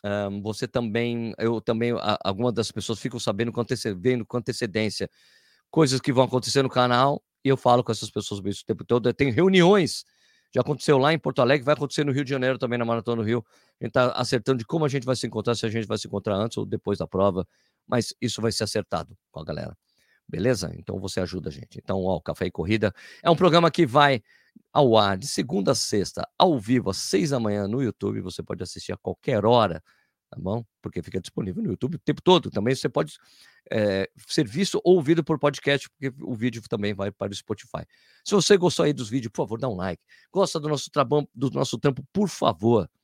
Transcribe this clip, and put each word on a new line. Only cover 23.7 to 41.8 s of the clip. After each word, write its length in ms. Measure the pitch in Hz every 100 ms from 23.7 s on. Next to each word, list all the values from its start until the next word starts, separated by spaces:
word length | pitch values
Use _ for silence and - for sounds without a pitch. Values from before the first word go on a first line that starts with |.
que 140 | - 156
vai 360 | 131 143 127 _ _ _ - _
ao 240 | 156 139 110
ar 200 | 101 95
de 80 | 143
segunda 460 | - 120 185 180
a 40 | 131
sexta, 520 | - 107 87 - - _
ao 220 | 185 143
vivo, 300 | 101 123 92
às 80 | 95
seis 320 | - 190 165
da 100 | 135
manhã 260 | 110 104 98
no 160 | 120
YouTube. 380 | 127 - 104 107
Você 240 | 92 -
pode 180 | 87 92
assistir 300 | 90 - -
a 60 | 95
qualquer 480 | - 90 - 117 101
hora, 360 | 120 104 80 _ _ _ _ _
tá 80 | -
bom? 280 | 90 113 113 _
Porque 200 | - -
fica 200 | 80 92
disponível 420 | - - 95 147
no 60 | 214
YouTube 260 | 92 127 170
o 40 |
tempo 220 | - 233
todo. 300 | - 180 -
Também 240 | - 107 135
você 140 | 143
pode, 280 | 147 151 - _ _ - _ _
é, 380 | 113 104 95 95 _ -
ser 180 | - 127
visto 360 | 120 196 -
ou 120 | 170 180
ouvido 280 | 139 165
por 160 | 160 156
podcast, 500 | 147 139 - 143 -
porque 220 | _ 135 131
o 140 | - 120
vídeo 260 | 123 117 107
também 260 | 110 104
vai 160 | 98 98
para 220 | - 101
o 20 |
Spotify. 520 | 98 - 107 - - - _ _ _ -
Se 100 | 202
você 220 | - 202
gostou 260 | 170 -
aí 80 | 147
dos 180 | 135 113
vídeos, 220 | 127 104
por 120 | -
favor, 140 | 120 113
dá 120 | 131
um 80 | 95
like. 260 | 92 85 _ _ _
Gosta 300 | 180 185 160
do 80 | 151
nosso 240 | 147 -
trabão, 340 | - 123 147 143
do 160 | - 131
nosso 280 | 135 135
trampo, 260 | 117